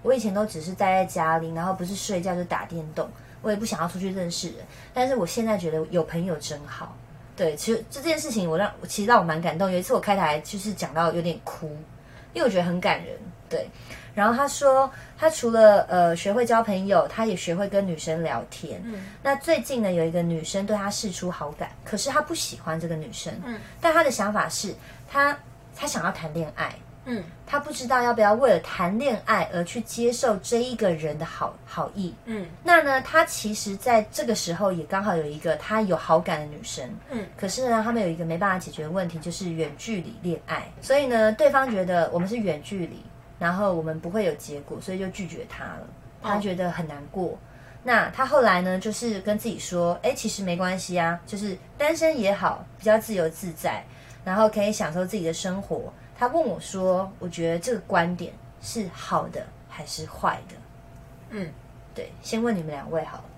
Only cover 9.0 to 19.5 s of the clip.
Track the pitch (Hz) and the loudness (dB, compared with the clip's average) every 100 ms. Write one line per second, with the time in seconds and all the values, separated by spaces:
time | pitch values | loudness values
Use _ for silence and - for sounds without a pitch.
9 | 208 233 170 160 170 160 190 180 180 233 | 6 6 6 0 -2 0 0 0 2 0
10 | - 196 165 151 - 208 202 185 170 156 | 2 2 2 0 -4 -8 -6 -6 -4 2
11 | 170 170 170 160 - - 156 151 156 - | 2 2 -2 -4 -8 -10 -10 -12 -14 -20
12 | - - - 339 277 185 175 180 185 160 | -20 -20 -12 0 2 4 2 2 0 0
13 | 170 - - - - 160 - - - - | -2 -12 -12 -16 -8 -6 -6 -12 -18 -16
14 | - - 208 233 285 - 277 262 269 - | -10 2 4 4 0 4 6 8 4 0
15 | - - 311 311 233 226 220 202 - 180 | -18 2 2 4 2 10 12 12 6 4
16 | 175 170 202 214 233 226 220 190 196 180 | 6 4 2 2 4 4 4 0 4 4
17 | - - 226 180 - 170 202 196 196 156 | 4 0 -2 -2 -2 -2 2 2 0 -4
18 | 165 160 160 120 - - - 90 233 208 | -2 -2 0 -2 -6 -12 -10 -10 -10 -10
19 | 190 - 269 277 330 | -12 -4 0 0 2